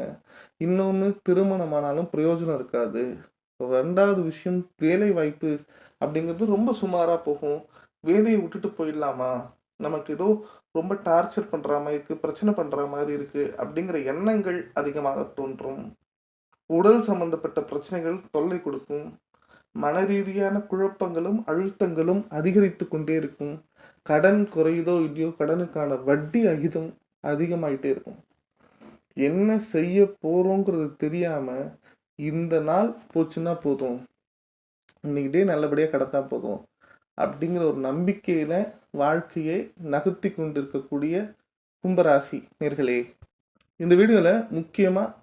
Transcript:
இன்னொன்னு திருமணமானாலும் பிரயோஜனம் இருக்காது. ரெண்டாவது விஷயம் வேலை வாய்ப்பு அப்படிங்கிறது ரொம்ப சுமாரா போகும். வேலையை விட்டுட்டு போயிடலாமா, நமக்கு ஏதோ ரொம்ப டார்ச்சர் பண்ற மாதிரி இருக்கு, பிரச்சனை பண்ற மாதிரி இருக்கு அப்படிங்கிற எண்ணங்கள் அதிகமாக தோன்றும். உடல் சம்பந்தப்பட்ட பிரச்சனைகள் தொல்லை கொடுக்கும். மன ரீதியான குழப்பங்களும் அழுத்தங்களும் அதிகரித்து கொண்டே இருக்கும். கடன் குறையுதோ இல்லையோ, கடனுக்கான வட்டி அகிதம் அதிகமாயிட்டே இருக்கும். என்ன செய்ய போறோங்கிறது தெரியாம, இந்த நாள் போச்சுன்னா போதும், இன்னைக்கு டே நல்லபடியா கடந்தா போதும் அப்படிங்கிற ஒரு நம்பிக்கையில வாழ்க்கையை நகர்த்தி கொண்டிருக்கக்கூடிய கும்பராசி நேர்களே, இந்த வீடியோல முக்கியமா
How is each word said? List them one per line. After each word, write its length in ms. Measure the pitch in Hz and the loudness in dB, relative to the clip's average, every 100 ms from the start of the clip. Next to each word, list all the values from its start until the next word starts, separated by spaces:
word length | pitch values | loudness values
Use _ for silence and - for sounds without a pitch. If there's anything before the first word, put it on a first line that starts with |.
| 123 - _ - - - | -10 -12 _ -20 -18 -6
இன்னொன்னு 460 | 165 185 190 190 196 202 | 0 0 2 2 0 -2
திருமணமானாலும் 920 | - 180 196 190 160 147 143 143 175 | 2 2 4 0 -2 -2 -2 -2 -2
பிரயோஜனம் 460 | 151 160 170 165 143 | 0 0 0 0 -4
இருக்காது. 440 | 127 120 113 107 123 85 - _ _ - | -2 -2 -2 -2 -4 -6 -16 _ _ -8
ரெண்டாவது 640 | 127 127 151 180 202 196 | -2 0 2 4 4 4
விஷயம் 380 | 165 160 180 180 180 - | -2 -4 -2 -2 -4 -2
வேலை 340 | 156 185 208 | 2 4 2
வாய்ப்பு 400 | 175 151 147 156 147 147 - - - | 2 0 -2 -4 -4 -6 -20 -18 -6
அப்படிங்கிறது 580 | 147 156 165 170 214 202 | -4 -2 -4 -2 0 2
ரொம்ப 160 | 240 220 | 2 0
சுமாரா 420 | 190 180 170 170 | 0 2 2 2
போகும். 400 | 151 147 147 147 - - _ _ | 0 -4 -2 -4 -6 -20 _ _
வேலையை 360 | 156 196 220 214 | 2 4 6 4
விட்டுட்டு 300 | 170 - 202 | 0 -4 -8
போயிடலாமா, 580 | - 160 151 143 127 127 123 127 _ _ - | -4 -4 -2 -4 -2 -4 -4 -8 _ _ -8
நமக்கு 300 | 147 156 151 | -6 -6 -6
ஏதோ 140 | 147 190 214 - - _ | -2 2 2 -2 -20 _
ரொம்ப 200 | 160 180 196 | -4 -4 -2
டார்ச்சர் 480 | 180 165 175 - - | 2 4 2 -2 -4
பண்ற 280 | 156 147 147 | -4 -2 -2
மாதிரி 200 | 147 147 | -2 -6
இருக்கு, 180 | - 156 | -6 -6
பிரச்சனை 340 | 156 151 208 | -6 0 0
பண்ற 300 | 208 151 143 143 | 0 -2 -2 -4
மாதிரி 240 | 143 147 | -4 -4
இருக்கு 300 | 143 143 143 139 - | -4 -6 -4 -4 -4
அப்படிங்கிற 400 | 113 151 180 165 131 | -6 -4 -4 -4 -4
எண்ணங்கள் 540 | 147 208 220 185 175 175 | -2 0 0 0 -4 -6
அதிகமாக 500 | - 143 143 143 139 135 | -4 -4 -2 -2 -2 -6
தோன்றும். 500 | - 135 135 131 135 - - _ _ _ _ _ _ - | -8 -8 -8 -10 -10 -14 -18 _ _ _ _ _ _ 0
உடல் 320 | 165 196 240 | 4 8 6
சம்பந்தப்பட்ட 580 | 220 196 170 160 156 156 | 6 0 0 -4 -4 -4
பிரச்சனைகள் 560 | 147 147 - 180 165 185 - | -4 -6 -6 -6 -4 -6 -4
தொல்லை 300 | 156 165 180 | -2 -2 -2
கொடுக்கும். 480 | 160 139 - 147 151 - _ _ _ _ _ - | -6 -8 -8 -10 -10 -18 _ _ _ _ _ -4
மன 280 | 143 165 | 0 0
ரீதியான 580 | 196 202 196 190 196 202 202 | 2 0 0 -2 0 -2 -2
குழப்பங்களும் 720 | 190 196 196 185 165 175 220 220 | -2 -2 -2 -4 -2 -2 -2 -2
அழுத்தங்களும் 760 | 156 196 - 190 160 165 196 214 | -2 -2 -2 -2 0 0 0 -2
அதிகரித்து 540 | 151 165 190 196 - 175 | -2 2 4 4 2 -6
கொண்டே 300 | 156 151 160 | -4 -2 -2
இருக்கும். 380 | 143 - 143 156 _ _ - _ - | -2 -6 -10 -10 _ _ -20 _ 0
கடன் 360 | 156 175 208 202 | 4 6 6 2
குறையுதோ 480 | 160 160 170 165 175 | 2 2 2 2 2
இல்லையோ, 300 | 160 147 160 | 0 -2 -4
கடனுக்கான 680 | 165 151 170 175 156 147 131 | -2 0 0 -2 -4 -2 -2
வட்டி 400 | 131 147 151 233 220 | 0 0 2 2 2
அகிதம் 420 | 156 165 165 160 - _ _ | 2 -2 -4 -8 -12 _ _
அதிகமாயிட்டே 680 | 147 147 170 170 156 135 139 | -4 -2 -2 -2 -2 -2 -2
இருக்கும். 280 | 131 - - _ _ _ _ _ _ - - _ - | -4 -6 -18 _ _ _ _ _ _ -20 -20 _ -2
என்ன 420 | 139 175 214 220 214 | 0 2 2 2 0
செய்ய 420 | 160 170 190 196 - | -2 2 4 4 2
போறோங்கிறது 680 | 160 170 185 190 196 170 151 147 | 0 2 2 2 2 0 -2 -4
தெரியாம, 600 | 156 170 170 151 131 127 147 - _ _ _ - | -4 -2 -2 -4 -6 -6 -8 -12 _ _ _ -8
இந்த 360 | 147 160 170 160 | -4 -2 0 0
நாள் 280 | 151 175 233 226 - | 2 2 0 -2 -4
போச்சுன்னா 480 | - 160 165 165 165 | -2 0 -2 -4 -2
போதும், 400 | 147 139 131 123 123 _ _ _ _ _ _ _ _ - | -2 -2 -2 -6 -10 _ _ _ _ _ _ _ _ -12
இன்னைக்கு 280 | 147 143 139 | -6 -4 0
டே 120 | 156 196 | 2 2
நல்லபடியா 440 | 151 151 143 156 | 2 0 2 2
கடந்தா 340 | 143 135 139 | 0 0 -2
போதும் 360 | 135 123 117 101 - _ _ _ _ - | -4 -6 -6 -8 -10 _ _ _ _ -4
அப்படிங்கிற 460 | - 143 165 175 160 | -4 -4 -4 0 0
ஒரு 140 | 143 | -2
நம்பிக்கையில 720 | 131 143 180 190 - 170 151 175 214 - _ | -2 -2 -2 -2 -2 -2 0 -2 -4 -8 _
வாழ்க்கையை 640 | 143 143 160 165 170 156 180 233 - 160 | 0 2 0 -2 -6 -4 -4 -6 -10 -4
நகர்த்தி 420 | 143 190 180 202 | -2 0 -2 -4
கொண்டிருக்கக்கூடிய 840 | 180 160 147 139 139 135 143 147 175 208 - _ _ _ _ | -4 -4 -4 -4 -6 -6 -4 -2 -2 -4 -10 _ _ _ _
கும்பராசி 560 | 180 180 165 143 - 139 - - | 0 4 6 4 2 -10 -10 -6
நேர்களே, 420 | 147 143 131 123 120 - - _ _ _ _ - | -4 0 0 0 -2 -10 -20 _ _ _ _ -4
இந்த 140 | 170 175 | 4 6
வீடியோல 360 | 220 220 170 220 226 | 8 6 6 4 0
முக்கியமா 520 | 160 165 - 190 190 220 - | -6 -4 2 2 2 -2 -6